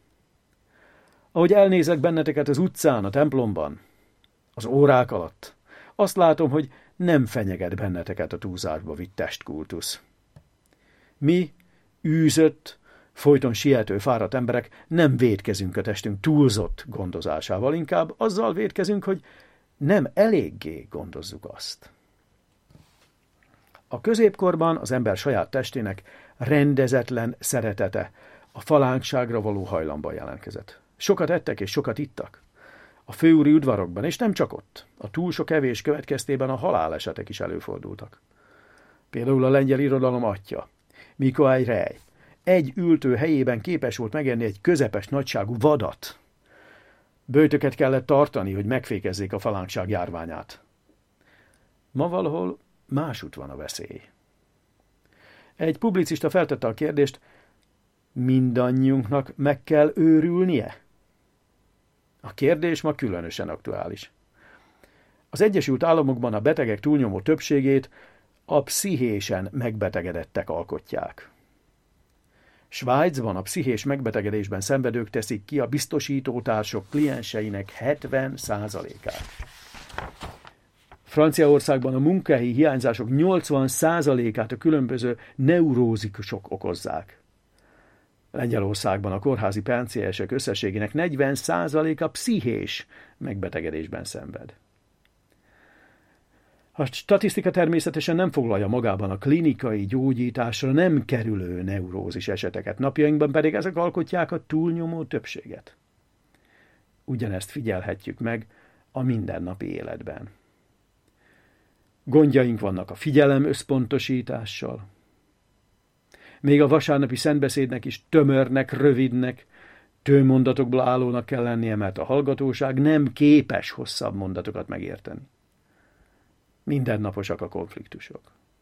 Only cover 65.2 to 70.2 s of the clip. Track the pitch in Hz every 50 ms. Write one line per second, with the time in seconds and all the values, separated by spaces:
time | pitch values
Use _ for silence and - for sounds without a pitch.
65.2 | _ _ - 131 202 220 190 180 - - 131 123 170 165 165 165 147 135 131 117
66.2 | 120 120 107 107 110 147 160 156 139 113 104 104 - 147 151 143 131 107 95 92
67.2 | 101 - 156 151 - - 151 139 131 139 139 135 131 - _ - - - _ _
68.2 | _ _ _ _ _ - 160 147 - - - - - 202 175 123 127 117 107 101
69.2 | 98 - 104 92 95 98 98 135 120 117 110 107 101 92 - 92 85 90 85 85